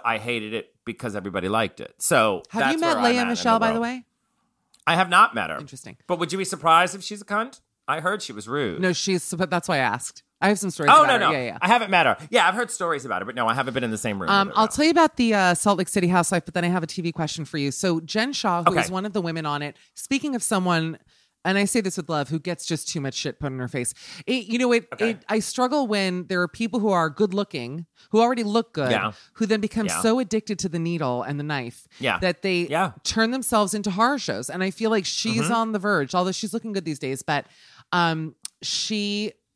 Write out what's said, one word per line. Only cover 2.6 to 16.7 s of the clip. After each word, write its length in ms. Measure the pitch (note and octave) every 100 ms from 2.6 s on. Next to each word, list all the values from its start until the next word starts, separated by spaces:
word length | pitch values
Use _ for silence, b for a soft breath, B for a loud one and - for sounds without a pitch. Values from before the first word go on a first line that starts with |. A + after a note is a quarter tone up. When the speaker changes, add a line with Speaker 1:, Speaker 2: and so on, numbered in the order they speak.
| C4+
Speaker 2:
you 80 | D#4+
Speaker 1:
that's 20 |
Speaker 2:
met 60 | E4
Speaker 1:
where 100 | D4+
I'm 40 | A#3+
Speaker 2:
Lea 60 | B3
Speaker 1:
at 40 |
in 40 | A#3+
the 20 |
Speaker 2:
Michele, 280 | A#3 A#3+ A3+
by 80 | A3+
the 60 | A3+
Speaker 1:
world. 40 |
Speaker 2:
way? 220 | A#3 B3+ - _ _ _ _ _ _ _ -
Speaker 1:
I 80 | E3+
have 140 | F3+
not 260 | F3+ A3 A#2
met 140 | E2
her. 80 | C#2+
Speaker 2:
Interesting. 400 | D3 C3+ - - -
Speaker 1:
But 120 | F3
would 120 | D3
you 60 | F#3+
be 80 | F#3+
surprised 500 | F3+ D#3+ D#3+ F3+ G3
if 80 |
she's 180 | - G#3
a 40 | G3+
cunt? 340 | G#3 B3 - _ _ -
I 120 | D3+
heard 220 | E3+ G#3
she 100 | -
was 160 | G#2 G#2
rude. 320 | C#3+ A#2+ D#2+
Speaker 2:
No, 140 | F#3
she's, 400 | E3+ - F3+ -
but 160 | D#3+ F3+
that's 180 | F3 -
why 80 | D#3
I 20 |
asked. 440 | A#2+ A#2 - - _ _
I 40 | F#3+
have 100 | G#3
some 140 | G3
stories 200 | - D#3
Speaker 1:
Oh, 120 | D4+
Speaker 2:
about 160 | D4 A#3+
Speaker 1:
no, 80 | F3+
Speaker 2:
her. 40 |
Speaker 1:
no. 40 | C#3
Speaker 2:
Yeah, 80 | B2
yeah. 120 | A#2
Speaker 1:
I 60 | F3+
haven't 240 | A#3+ G#3
met 160 | F#3 C#3
her. 100 | G2+ D3+
Yeah, 160 | A#3 F3
I've 80 | G3
heard 160 | A#3+
stories 340 | - F3 D3 B2
about 160 | F#2
her, 40 | G2
but 80 | B2
no, 100 | A2+
I 60 |
haven't 220 | A#2+ C3 B2+
been 80 |
in 80 | A#2+
the 60 | A2
same 220 | A#2 G2
room 80 | F#2
Speaker 2:
Um, 160 | G3 G3
Speaker 1:
with 80 | G3+
her, 40 |
Speaker 2:
I'll 60 | A3
Speaker 1:
no. 60 |
Speaker 2:
tell 140 | - D#4
you 40 |
about 260 | E4+ D#4 -
the, 180 | A#3 G#3
uh, 180 | F#3
Salt 240 | F3 G#3 F#3+
Lake 100 | F#3
City 200 | G3+ F3
housewife, 380 | F3+ E3 F3+ -
but 100 | F3+
then 100 |
I 40 |
have 120 | F3